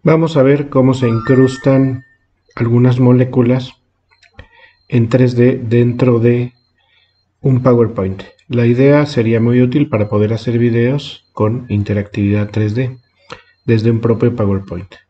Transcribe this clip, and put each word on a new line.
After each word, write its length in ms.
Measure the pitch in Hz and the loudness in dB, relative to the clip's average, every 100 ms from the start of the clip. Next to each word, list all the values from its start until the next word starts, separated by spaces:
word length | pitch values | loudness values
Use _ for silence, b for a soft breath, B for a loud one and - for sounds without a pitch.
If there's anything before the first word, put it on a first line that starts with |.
| 170 | 2
Vamos 220 | 160 160 | 2 2
a 80 | 147 | 2
ver 240 | 131 143 143 | 2 2 0
cómo 260 | 135 127 | 0 0
se 140 | 127 120 | 0 -2
incrustan 960 | 113 - 131 131 131 135 135 135 127 _ _ _ _ _ | -2 2 2 2 0 0 0 0 -4 _ _ _ _ _
algunas 440 | - 117 120 127 123 | -6 0 2 2 2
moléculas 800 | 123 127 127 131 120 127 - _ _ _ _ _ _ - b b b b _ | 2 2 2 0 0 -2 -6 _ _ _ _ _ _ -20 b b b b _
en 180 | 123 117 | -2 0
tres 300 | 127 123 123 | 2 2 2
D 200 | 120 123 | 2 0
dentro 640 | 113 120 120 120 127 117 | -2 0 0 0 0 2
de 320 | 117 120 123 _ _ _ _ _ _ _ _ _ | 2 0 -4 _ _ _ _ _ _ _ _ _
un 240 | 139 127 | -2 0
PowerPoint. 600 | 127 120 110 107 95 95 - _ _ | 2 2 0 -2 -6 -8 -16 _ _
La 160 | 120 | 0
idea 400 | 117 120 139 147 | 0 2 4 2
sería 340 | 147 135 113 113 | 0 -2 0 0
muy 220 | 117 123 | 2 2
útil 260 | 123 143 147 | 2 0 -2
para 220 | 107 104 | -2 -2
poder 240 | 104 107 | 0 -2
hacer 260 | 110 - 117 | -2 -4 0
videos 680 | 120 117 120 143 - - _ | 0 0 0 -2 -8 -20 _
con 340 | - 107 123 135 | -4 -4 -4 -4
interactividad 800 | 104 101 101 98 - 101 104 104 | -4 -2 -4 -4 -4 -2 0 -2
tres 240 | 110 107 | -4 -2
D 220 | 110 127 - B B B B B B | -2 -6 -8 B B B B B B
desde 280 | - 113 113 | -2 0 2
un 100 | 113 | 0
propio 340 | 117 113 123 | 0 0 0
PowerPoint. 580 | 120 101 98 - 87 95 - | 0 -2 -2 -6 -14 -14 -20